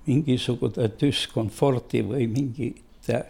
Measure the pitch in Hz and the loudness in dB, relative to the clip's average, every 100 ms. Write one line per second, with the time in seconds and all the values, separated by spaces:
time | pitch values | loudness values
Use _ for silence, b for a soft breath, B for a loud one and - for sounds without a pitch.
0 | - 135 151 127 - 117 123 - 110 107 | 0 0 2 0 0 -2 -2 0 -2 2
1 | 147 131 - - 110 - 143 123 - 120 | 0 2 -2 -2 -4 2 2 2 0 -2
2 | 101 131 113 117 139 113 117 - - - | 0 0 0 0 -2 -4 -6 -6 -16 -12
3 | - 120 - | -4 -4 -4